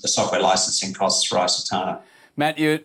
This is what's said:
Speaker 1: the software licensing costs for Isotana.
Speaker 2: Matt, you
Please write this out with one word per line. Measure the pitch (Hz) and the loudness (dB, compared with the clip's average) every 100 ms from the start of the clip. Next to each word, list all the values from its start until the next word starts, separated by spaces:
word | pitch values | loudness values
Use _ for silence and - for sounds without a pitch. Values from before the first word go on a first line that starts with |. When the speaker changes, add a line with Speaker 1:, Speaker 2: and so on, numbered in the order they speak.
Speaker 1:
the | - | -2
software | - 104 107 | 0 0 2
licensing | 92 95 - - 98 | 2 2 0 -2 -4
costs | 95 95 - | -2 0 0
for | - 110 | 0 0
Isotana. | 90 - - 95 92 85 - - - | 0 -2 -2 -2 -2 -6 -12 -20 -12
Speaker 2:
Matt, | - 147 151 | -2 -2 2
you | 156 156 | 2 2